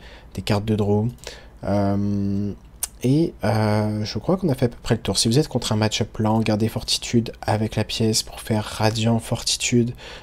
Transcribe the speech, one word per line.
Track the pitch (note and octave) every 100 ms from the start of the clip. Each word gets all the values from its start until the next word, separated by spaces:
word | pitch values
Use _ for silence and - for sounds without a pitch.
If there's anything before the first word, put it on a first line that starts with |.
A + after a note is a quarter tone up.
| - - -
des | -
cartes | F#2+ G#2
de | A2
draw. | G#2+ G#2 G#2 A2+ - - - - -
Euh, | - G2+ G2+ G2+ G2+ G2+ G2 G2 G2+ F#2+ - - - -
et, | B2 D3 E3+ -
euh, | G#2 A2 G#2+ G#2+ G#2+ G#2+
je | G#2+ A2
crois | - F#3
qu'on | F3
a | C3
fait | A#2+
à |
peu | -
près | - A2
le |
tour. | - -
Si | A#2
vous | B2
êtes | D#3
contre | B2 -
un | G#2+
match-up | G#2+ - A2 -
lent, | G#2+ A2+
gardez | A2+ G#2+ A2
Fortitude | A2+ - - - A#2+ A2+ -
avec | - G#2+ A2 -
la |
pièce | G#2+ - A2 A2+
pour | - -
faire | - A2
Radiant | G#2 - A2 A2+ A2 A2+
Fortitude. | - A#2+ - - - A#2+ A#2 A#2+ - -